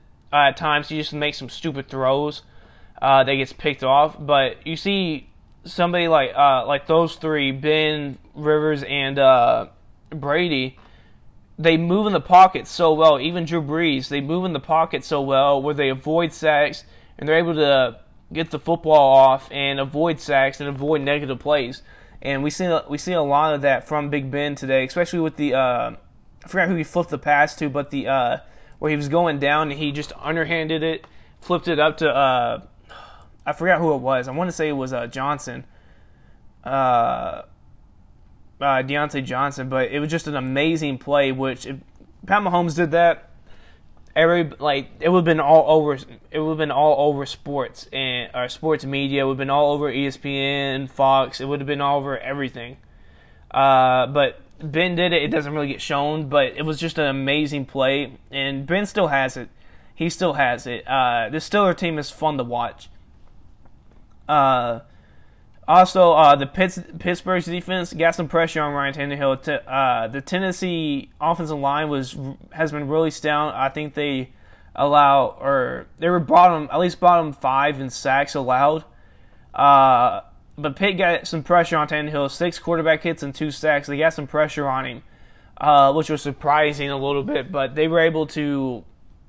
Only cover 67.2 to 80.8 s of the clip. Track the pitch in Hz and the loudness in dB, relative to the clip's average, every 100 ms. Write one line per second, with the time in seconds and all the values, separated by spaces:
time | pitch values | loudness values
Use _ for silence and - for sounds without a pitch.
67.2 | 185 180 165 175 175 185 170 156 165 175 | -2 -2 -2 -8 -6 -6 -6 0 0 0
68.2 | 156 165 165 160 147 143 139 135 143 143 | -2 0 0 -2 -4 -2 -4 -6 -8 -2
69.2 | 139 131 156 143 - 135 131 120 113 139 | -2 -2 -4 -6 -4 -2 0 0 -4 -8
70.2 | - 185 190 185 185 165 156 139 - - | -6 -4 -4 -4 -4 -4 -4 -6 -10 -6
71.2 | 156 160 156 147 139 143 156 139 131 - | -2 -2 -4 -4 -2 -2 -2 -4 -6 -10
72.2 | 135 - - 160 160 151 139 156 160 - | -12 -14 -14 -6 -4 -4 -2 0 0 -2
73.2 | 151 147 151 101 127 156 151 151 147 131 | -2 -2 -2 -2 -4 -4 -8 -6 -4 -4
74.2 | 127 - - - - - 143 147 143 139 | -8 -16 -20 -20 -14 -2 2 4 6 4
75.2 | 123 - 135 139 123 127 - - 165 180 | 2 -2 -2 -2 -2 -6 -14 -4 0 0
76.2 | 135 175 180 160 143 151 180 - 180 170 | 4 8 8 6 -2 -2 -2 2 4 4
77.2 | 160 143 131 135 147 135 131 - 135 135 | 2 -4 -2 0 0 -2 -8 -6 0 0
78.2 | 143 147 127 127 143 156 - - - - | 0 -4 -2 2 2 0 -6 -20 -20 -20
79.2 | - - - - 143 139 135 123 123 95 | -20 -20 -10 2 6 8 8 6 2 0
80.2 | - - - - 147 135 | -8 -20 -20 -8 -8 -2